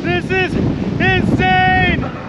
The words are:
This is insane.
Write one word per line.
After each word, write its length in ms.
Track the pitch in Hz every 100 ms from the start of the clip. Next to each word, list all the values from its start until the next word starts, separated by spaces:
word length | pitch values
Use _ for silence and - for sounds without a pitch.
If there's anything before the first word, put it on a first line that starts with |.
This 220 | 330 359
is 280 | - 370 359 - - - - -
insane. 1300 | 359 370 370 - 370 370 370 370 359 339 - -